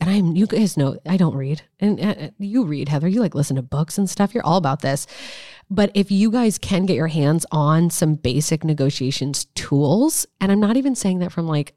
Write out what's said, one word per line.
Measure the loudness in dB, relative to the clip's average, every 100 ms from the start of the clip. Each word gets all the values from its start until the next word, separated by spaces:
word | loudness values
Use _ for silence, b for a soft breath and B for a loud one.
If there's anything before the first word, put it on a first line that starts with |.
and | 0
I'm, | 2 2 2
you | 2
guys | 2 2 2
know | -2 -2 -2
I | 2
don't | 2 0
read, | -4 -6 -8 _
and, | 0 0
uh, | -2 -4 -8 -10
you | -2 -2 0
read, | -2 -2
Heather, | 0 0
you, | 0
like, | 0
listen | 0 -2 -2
to |
books | -2 -4 -2 -2
and | -2
stuff. | 0 -2
You're | 0 0
all | 0
about | 0 -2
this. | -2 -4 -6 B B B B B -4
But | 0 2
if | 0 0
you | 2 2
guys | 2 0 -2
can | -2 0 0
get | 0
your | 0
hands | 0 2 2 0
on | 0 2 4 2
some | 2 0 0
basic | 0 0 0 -2 0
negotiations | 0 0 0 -4 -2 -4 -4 -8 -10
tools, | -2 2 4 4 2 0 -6 _
and | 0
I'm | 2
not | 2 2
even | 0 -2
saying | -2 -2
that | -4
from, | -4 -2
like, | -2 -4